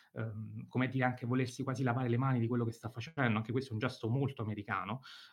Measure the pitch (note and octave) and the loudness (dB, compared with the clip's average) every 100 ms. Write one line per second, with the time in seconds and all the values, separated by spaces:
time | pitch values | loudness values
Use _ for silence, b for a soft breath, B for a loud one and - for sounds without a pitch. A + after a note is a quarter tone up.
0 | B - A2+ G#2+ G#2+ A2 B2 B2+ B2+ C3 | B -8 -6 -6 -8 -10 -4 0 0 2
1 | B2+ A#2+ A#2 B2+ B2 - A#2+ A2+ B2+ B2+ | 2 2 0 2 0 -2 -4 0 2 2
2 | B2 A#2+ C3+ B2+ A2+ A#2+ A2+ - A#2 - | 2 4 4 4 4 2 0 -2 -8 -8
3 | - - B2 G#2+ A2 B2 - A2 B2+ - | -8 0 2 2 2 -2 -2 -2 -2 -2
4 | A2+ C3+ C#3 - G#2+ G#2 G#2 G2 F#2+ B2+ | 0 2 2 0 -4 -4 -4 -4 -2 -6
5 | B B B | B B B